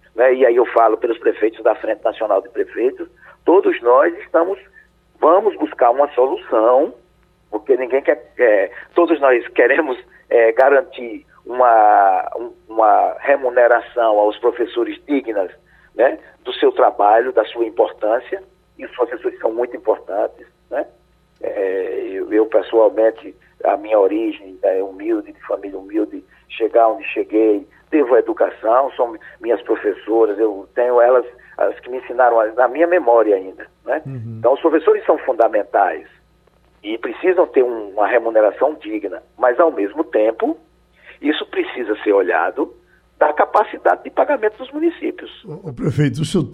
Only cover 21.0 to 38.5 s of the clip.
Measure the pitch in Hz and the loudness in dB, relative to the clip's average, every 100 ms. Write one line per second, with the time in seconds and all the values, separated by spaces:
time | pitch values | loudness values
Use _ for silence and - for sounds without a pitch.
21 | _ _ _ _ - - 95 95 92 95 | _ _ _ _ -10 -6 -4 -4 -6 -8
22 | 95 95 92 107 110 107 92 113 107 98 | -8 -10 -4 0 2 0 0 2 2 4
23 | 113 113 - - _ - - 101 107 107 | 0 0 -8 -20 _ -6 -2 -2 0 2
24 | 95 107 113 101 95 92 98 95 98 95 | 2 0 -4 -6 -14 -6 -2 -2 -4 -8
25 | 104 110 104 104 - 98 101 95 95 107 | -6 -6 -6 -14 -10 -10 -10 -14 -8 -6
26 | 104 95 - _ _ - 110 117 113 101 | -6 -8 -18 _ _ -6 -2 2 2 0
27 | - - 101 107 110 104 92 _ _ 156 | -6 -8 -4 0 2 0 -4 _ _ 0
28 | 123 123 110 110 92 - 110 123 135 - | 2 2 2 0 -2 -2 0 2 0 -2
29 | 120 110 - - 113 110 - 107 104 92 | -6 -6 -18 -10 -4 -4 -2 -4 -4 -6
30 | - 113 110 101 110 98 95 - 123 123 | -2 2 2 2 -2 -4 -10 -4 0 4
31 | 120 127 120 - - - - - 123 127 | 4 4 0 -8 -14 -4 -4 -4 -12 -12
32 | - 123 123 117 110 113 123 135 170 139 | -6 0 2 2 0 0 -2 0 0 2
33 | 117 117 107 98 92 - - _ - 143 | 2 4 4 0 -2 -14 -20 _ -8 -8
34 | 135 131 113 113 113 139 165 - - 214 | -8 -12 -14 -4 0 0 0 0 0 0
35 | - 160 - 123 - 107 101 110 92 78 | 0 -2 -2 0 0 0 -2 0 0 -2
36 | - _ _ _ _ _ _ _ 104 113 | -12 _ _ _ _ _ _ _ -12 -8
37 | 131 110 180 180 165 139 123 117 104 98 | -8 -4 0 2 2 2 0 -2 -8 -2
38 | 101 120 113 110 107 | 0 0 0 2 2